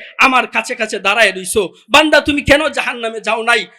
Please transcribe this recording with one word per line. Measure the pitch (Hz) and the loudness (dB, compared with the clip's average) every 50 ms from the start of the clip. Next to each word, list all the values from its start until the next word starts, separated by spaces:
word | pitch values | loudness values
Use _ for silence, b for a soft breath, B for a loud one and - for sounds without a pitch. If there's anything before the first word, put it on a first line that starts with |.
| B B B - | B B B 0
আমার | 226 269 262 247 233 - | 2 2 2 2 0 0
কাছে | - 226 226 - 247 | -4 -6 -6 -6 -6
কাছে | 220 240 220 254 208 | -6 -6 -6 -6 -4
দাঁড়ায় | 185 196 202 233 220 196 | -2 -2 2 2 2 2
রইছো। | 185 185 185 185 - 220 196 165 b b b _ | 2 -2 -8 -4 -2 -2 -2 -2 b b b _
বান্দা, | - 285 311 311 302 294 | 2 2 4 4 4 2
তুমি | 294 302 285 285 | 2 2 -2 -2
কেন | - - 277 294 311 294 | 2 2 2 4 2 0
জাহান্নামে | - 254 - 240 262 240 233 226 226 220 | -4 -4 -6 -6 -6 -6 -8 -8 -8 -6
যাও | 185 214 220 233 226 | -4 -4 -4 -2 0
নাই?" | 233 233 233 233 233 b | 0 0 0 -2 -6 b